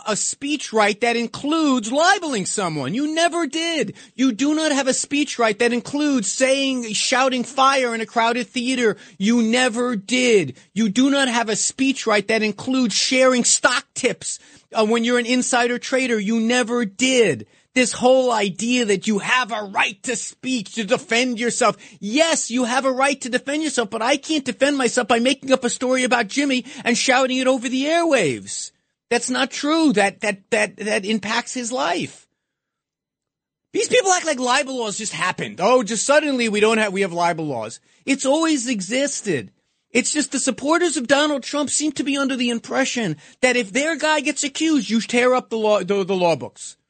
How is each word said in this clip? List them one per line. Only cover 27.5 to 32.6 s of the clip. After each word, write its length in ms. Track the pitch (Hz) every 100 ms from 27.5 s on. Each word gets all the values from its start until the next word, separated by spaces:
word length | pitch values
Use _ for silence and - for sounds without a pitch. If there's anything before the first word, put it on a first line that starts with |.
| 262 247
the 160 | 262
airwaves. 880 | 285 339 339 269 160 110 98 - - - _ _ -
That's 180 | 233 233
not 220 | 254 262
true. 420 | - 285 320 320
That, 280 | 208 196 -
that, 280 | 214 196 _
that, 280 | 220 214 -
that 260 | 202 214
impacts 480 | 190 220 202 233 -
his 180 | 254 233
life. 560 | 254 285 339 131 - _ _ _ _